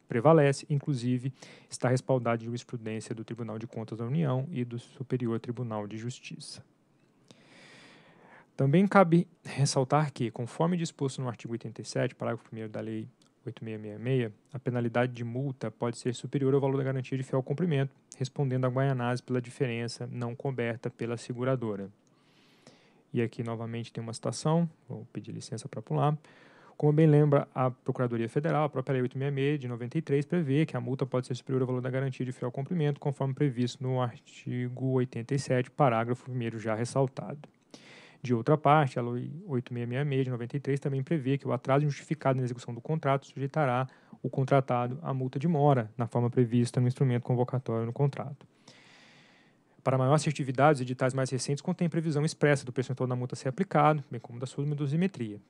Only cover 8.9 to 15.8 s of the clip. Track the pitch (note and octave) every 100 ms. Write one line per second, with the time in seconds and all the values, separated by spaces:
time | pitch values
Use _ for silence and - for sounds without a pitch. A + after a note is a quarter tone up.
8.9 | G3+ F3 E3+ - _ - - C3+ C#3+ C3
9.9 | D3 D3+ - A#2 - A#2 - E3+ F3+ E3
10.9 | - C3+ C3+ B2+ G#2+ - A#2 A#2+ A2 G#2+
11.9 | C3+ B2+ - A#2+ A#2 - A2+ A2 G#2+ G#2+
12.9 | A2 A#2 - _ _ A#2+ - A2 A2 G#2+
13.9 | G#2+ A#2 C3+ A2+ G2+ _ B2+ - B2 A#2
14.9 | B2 B2+ A#2+ A#2 A#2+ C#3 B2+ A2+ -